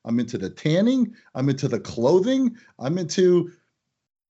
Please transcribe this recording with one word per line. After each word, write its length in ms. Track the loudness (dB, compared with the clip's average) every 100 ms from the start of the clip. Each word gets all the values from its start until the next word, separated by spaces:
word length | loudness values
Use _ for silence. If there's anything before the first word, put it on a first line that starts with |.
| -4
I'm 140 | -2
into 180 | -2 -6
the 120 | -8
tanning. 640 | -6 -2 2 2 2 -2 -6 _ -4
I'm 140 | -2
into 180 | 0 -2
the 120 | -4
clothing. 760 | -6 -2 2 2 2 0 0 -4 _ -10
I'm 180 | -6 -4
into 540 | -4 2 4 4 0 -10 _ _ _ _ _ _ _